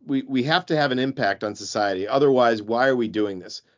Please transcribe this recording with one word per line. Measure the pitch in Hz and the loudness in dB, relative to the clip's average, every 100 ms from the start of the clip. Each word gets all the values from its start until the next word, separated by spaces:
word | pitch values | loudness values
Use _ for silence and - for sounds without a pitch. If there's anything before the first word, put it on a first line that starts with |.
| - | -4
We, | 135 | -4
we | 131 131 | -2 -2
have | 127 170 - | 0 0 0
to | 156 | 0
have | 143 | 0
an | 135 | 0
impact | 135 135 107 98 | -2 0 -2 -2
on | 107 101 | -6 -8
society. | 101 113 104 95 101 | -6 -2 0 -2 -2
Otherwise, | 135 143 127 120 113 | 2 4 6 4 2
why | 104 117 135 | 0 0 2
are | 127 | 2
we | 113 | 0
doing | 101 104 95 | 0 -2 -2
this? | 87 - _ | -12 -18 _